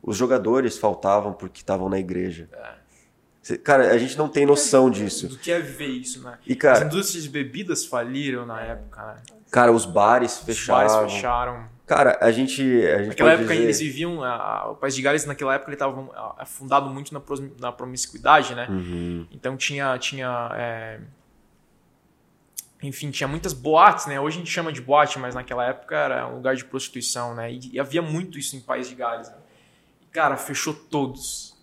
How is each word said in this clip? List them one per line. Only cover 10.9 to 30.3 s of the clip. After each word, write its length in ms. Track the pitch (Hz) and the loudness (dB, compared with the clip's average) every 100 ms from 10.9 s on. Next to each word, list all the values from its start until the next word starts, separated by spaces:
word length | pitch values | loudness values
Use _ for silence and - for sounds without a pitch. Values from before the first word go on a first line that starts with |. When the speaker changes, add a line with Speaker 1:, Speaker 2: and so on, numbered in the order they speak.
| 110 104 | 4 2
Speaker 2:
fecharam. 520 | 101 123 120 123 120 113 - - | -2 -2 -2 -4 -8 -14 -20 0
Speaker 1:
Cara, 320 | 147 135 - | 4 6 6
a 100 | 113 | 4
gente, 300 | 113 131 - | 4 0 0
a 380 | 135 123 90 87 | 2 4 4 2
gente 80 | 101 | 0
Speaker 2:
Naquela 220 | - 151 | 4 6
Speaker 1:
pode 100 | 165 | 6
Speaker 2:
época 120 | - | 4
Speaker 1:
dizer 100 | 165 - | 2 2
Speaker 2:
eles 140 | - | 2
viviam, 440 | 151 131 170 170 | -2 -4 -6 -4
a, 60 | 127 120 | -4 -4
a, 360 | 101 101 110 | -4 -4 -6
o 40 | 113 | -4
País 180 | 135 131 | -4 0
de 60 | |
Gales 240 | 131 151 147 | 0 0 -2
naquela 280 | 135 135 | -4 -2
época 160 | 139 139 | -2 -4
ele 80 | 143 | -4
tava, 320 | 139 131 131 - | -4 -4 -14 -14
a, 260 | 110 - | -14 -12
afundado 460 | - - 135 135 139 | -16 -16 0 0 0
muito 240 | 135 143 | -8 -12
na 60 | 147 | -14
pros-, 320 | - 139 139 127 | -10 -10 -10 -10
na 120 | 123 | -10
promiscuidade, 840 | - 127 127 - - 123 151 131 120 | -8 -12 -8 -10 -4 6 6 6 -6
né? 100 | 120 | -6
Speaker 1:
Uhum. 580 | 95 87 87 87 85 82 | -6 -6 -6 -6 -8 -10
Speaker 2:
Então 280 | - 127 131 | -10 -8 -6
tinha, 380 | - 143 139 127 | -6 -4 -2 -2
tinha, 500 | - 135 127 123 117 - | -4 -6 -6 -4 -4 -6
é... 440 | 120 113 113 110 110 _ _ _ _ _ _ _ _ _ _ _ _ _ _ - - _ | -6 -6 -10 -14 -18 _ _ _ _ _ _ _ _ _ _ _ _ _ _ -16 -16 _
Enfim, 300 | 143 131 147 | -14 -10 -10
tinha 160 | 131 135 | -6 -6
muitas 240 | 151 175 | -6 -8
boates, 520 | 139 135 156 202 - - | -6 2 8 8 6 -4
né? 120 | 139 | -4
Hoje 180 | 147 165 | -4 -4
a 20 | |
gente 100 | 165 | -6
chama 200 | - 165 | -6 -6
de 100 | 139 | -8
boate, 380 | 123 147 147 139 | 2 4 4 0
mas 160 | 123 123 | -8 -10
naquela 300 | 127 123 123 | -8 -4 -4
época 300 | 131 - 156 | -4 -6 -2
era 320 | 139 127 123 | -2 -2 -6
um 60 | 123 | -6
lugar 200 | 127 131 | -2 -4
de 80 | |
prostituição, 720 | 120 131 - 127 113 123 120 117 | -4 -10 -8 -8 -6 -6 -6 -8
né? 160 | 117 | -10
E, 220 | 123 127 | -10 -10
e 60 | - | -6
havia 220 | 139 160 | -2 -2
muito 380 | 165 156 185 143 | -2 -4 -6 -8
isso 160 | - 135 | -10 -10
em 60 | |
País 260 | - 127 127 | -6 -6 -6
de 80 | 127 | -6
Gales, 320 | 120 117 113 | -6 -6 -12
né? 60 | - _ _ _ _ _ _ | -20 _ _ _ _ _ _
E, 40 | _ | _
cara, 320 | - 151 | 0 0